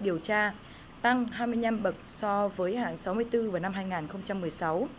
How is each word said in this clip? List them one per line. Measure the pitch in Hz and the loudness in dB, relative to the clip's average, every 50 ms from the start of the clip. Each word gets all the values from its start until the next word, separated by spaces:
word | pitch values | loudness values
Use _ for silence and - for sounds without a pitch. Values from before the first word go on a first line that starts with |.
điều | 202 196 170 160 | 0 0 0 0
tra, | - - 214 214 208 208 202 - - - - - - - - - | 2 2 2 4 2 2 0 -4 -12 -18 -18 -18 -18 -18 -6 0
tăng | - 240 254 254 240 | 4 4 4 4 2
hai | 233 - 214 240 | 0 -2 -2 0
mươi | 240 233 | 0 2
lăm | 233 233 226 226 214 | 2 2 2 2 2
bậc | 196 185 185 - - | 2 0 0 -2 -6
so | - - - 220 208 202 202 208 196 | -12 -8 -2 0 2 2 4 2 2
với | - 190 180 185 214 | 0 0 0 0 0
hạng | 247 233 175 165 | 0 0 -2 -2
sáu | 160 - 185 190 | -4 -2 0 0
mươi | 226 233 240 | 0 0 2
tư | - 233 226 214 | 2 2 2 2
vào | 180 170 | 0 0
năm | 175 196 | 0 -2
hai | 190 196 190 | -2 -2 -2
nghìn | 190 185 165 151 151 | -2 -2 -2 -4 -4
không | - 190 185 | -6 -6 -6
trăm | - 196 190 | -4 -4 -2
mười | 175 160 | -2 -2
sáu. | - - 175 160 160 185 254 311 - | -2 -2 0 2 2 2 0 -2 -6